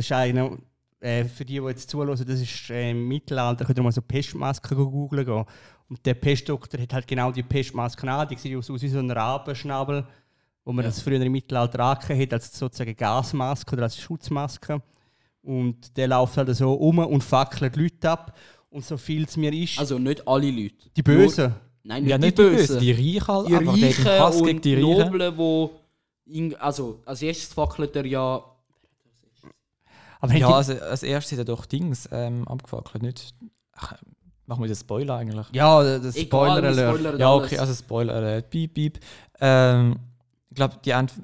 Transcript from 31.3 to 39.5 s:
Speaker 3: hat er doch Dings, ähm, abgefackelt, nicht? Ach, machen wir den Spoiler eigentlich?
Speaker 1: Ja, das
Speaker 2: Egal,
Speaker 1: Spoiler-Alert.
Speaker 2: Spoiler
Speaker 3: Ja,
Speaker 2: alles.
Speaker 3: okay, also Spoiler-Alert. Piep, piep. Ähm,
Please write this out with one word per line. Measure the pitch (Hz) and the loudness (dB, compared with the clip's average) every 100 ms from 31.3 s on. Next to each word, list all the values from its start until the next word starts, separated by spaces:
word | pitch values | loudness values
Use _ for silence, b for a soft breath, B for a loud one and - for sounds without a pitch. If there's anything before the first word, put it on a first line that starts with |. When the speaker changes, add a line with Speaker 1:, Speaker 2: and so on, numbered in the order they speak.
| 135 | -6
Speaker 3:
hat | 120 | -4
er | 117 | -6
doch | - | -6
Dings, | 139 175 127 - | -6 -4 -6 -6
ähm, | 120 120 120 120 | -6 -4 -6 -6
abgefackelt, | 123 120 113 - 113 | -8 -10 -12 -10 -8
nicht? | 120 127 - - 226 _ _ | -8 -8 -14 -20 -20 _ _
Ach, | - - - - _ _ _ - | -20 -18 -18 -20 _ _ _ -10
machen | 120 | -6
wir | 110 | -6
den | 104 | -6
Spoiler | - 110 139 120 | -6 -6 -4 -4
eigentlich? | 113 107 113 | -6 -8 -6
Speaker 1:
Ja, | 127 151 156 143 131 | 2 6 8 6 2
das | 127 123 | -2 -4
Speaker 2:
Egal, | 165 | 0
Speaker 1:
Spoiler-Alert. | 135 143 147 139 131 120 120 | 2 4 4 2 2 2 2
Speaker 2:
Spoiler | 156 143 | -2 2
Speaker 3:
Ja, | 131 | 6
Speaker 2:
alles. | 139 135 | 6 4
Speaker 3:
okay, | 143 | -2
also | 135 | -2
Spoiler-Alert. | 123 - 117 117 113 110 110 117 | -4 -4 -4 -2 -2 -2 -4 -4
Piep, | 165 165 | -6 -4
piep. | - 151 - B B B _ | -2 -4 -4 B B B _
Ähm, | 139 | 4